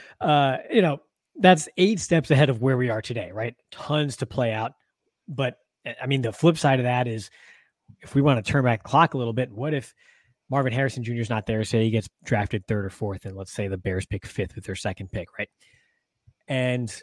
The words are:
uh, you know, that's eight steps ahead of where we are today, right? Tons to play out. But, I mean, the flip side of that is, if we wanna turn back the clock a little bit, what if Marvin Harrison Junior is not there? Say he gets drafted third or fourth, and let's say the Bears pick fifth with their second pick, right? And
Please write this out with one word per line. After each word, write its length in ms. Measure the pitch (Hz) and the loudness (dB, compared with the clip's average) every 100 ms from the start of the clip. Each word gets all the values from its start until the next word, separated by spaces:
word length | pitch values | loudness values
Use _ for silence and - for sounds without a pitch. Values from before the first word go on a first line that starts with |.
| - - | -20 -4
uh, 380 | - 147 139 131 - | 2 4 4 0 0
you 120 | 247 | 2
know, 160 | 175 143 _ _ _ 339 | 2 0 _ _ _ 4
that's 320 | 185 165 - - | 6 6 4 2
eight 240 | 190 208 | 2 2
steps 300 | - 170 - | 2 2 4
ahead 200 | 139 147 | 4 4
of 100 | 117 | 2
where 160 | 131 127 | 0 2
we 140 | 127 | 0
are 100 | 110 | -2
today, 300 | - 113 90 | -6 -8 -8
right? 220 | 101 117 - - | -8 -8 -8 -18
Tons 460 | - - 151 147 - | -12 -4 -2 -2 -4
to 100 | 123 | -6
play 260 | - 117 | -2 -2
out. 200 | 110 117 - _ _ _ _ - | -2 -6 -8 _ _ _ _ -12
But, 300 | 131 127 - _ _ 131 117 | -4 -4 -6 _ _ -14 -8
I 40 | 127 | -2
mean, 160 | 135 | -2
the 100 | 117 | -2
flip 260 | - 165 160 | 2 2 4
side 220 | 147 131 | 2 2
of 40 | |
that 220 | 123 123 123 | 2 0 -2
is, 240 | 110 98 _ - - _ _ _ - | -4 -10 _ -20 -20 _ _ _ -20
if 140 | - | -4
we 60 | 139 | 2
wanna 220 | 143 120 | 4 2
turn 220 | - 143 | 2 2
back 180 | 127 110 | 2 0
the 60 | - | 2
clock 260 | 143 160 | 4 4
a 40 | 135 | 2
little 140 | 117 | -4
bit, 180 | 117 123 | -2 -4
what 220 | 104 143 | -4 -4
if 220 | 147 - _ _ _ _ _ - | -4 -6 _ _ _ _ _ -4
Marvin 240 | 135 131 | 0 0
Harrison 280 | 120 135 127 | 0 -2 -4
Junior 200 | 117 120 | -6 -4
is 80 | 113 | -2
not 160 | 113 - | -2 -2
there? 180 | 110 | -2
Say 200 | 107 117 | 0 2
he 60 | 113 | 2
gets 180 | 110 - _ | 2 -2 _
drafted 440 | - 113 101 104 - | -2 0 0 -4 -4
third 180 | 107 | -4
or 60 | 98 | -4
fourth, 340 | - 104 95 | -6 -8 -8
and 100 | 98 | -10
let's 180 | 95 95 | -12 -10
say 160 | - 101 | -6 -6
the 100 | 92 | -4
Bears 260 | 98 92 | -4 -4
pick 220 | - 98 - | -4 -8 -8
fifth 300 | - 95 - | -6 -6 -8
with 80 | |
their 100 | - | -12
second 360 | 92 104 92 95 | -8 -8 -8 -10
pick, 280 | 101 87 - | -10 -10 -10
right? 100 | 104 _ _ _ _ _ _ _ _ _ - | -12 _ _ _ _ _ _ _ _ _ -6
And 460 | 135 127 123 117 - | -2 0 -2 -4 -10